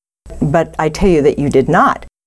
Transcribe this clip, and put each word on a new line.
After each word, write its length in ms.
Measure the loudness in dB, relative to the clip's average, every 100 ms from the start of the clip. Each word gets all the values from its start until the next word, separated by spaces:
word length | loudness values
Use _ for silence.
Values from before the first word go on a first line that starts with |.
| _ _ -20 -6
but 340 | -2 0 -2 -4
I 120 | -4
tell 200 | 0 2
you 120 | 2
that 180 | 2 0
you 100 | 0
did 200 | 0 2
not." 360 | 2 0 -2 -10 _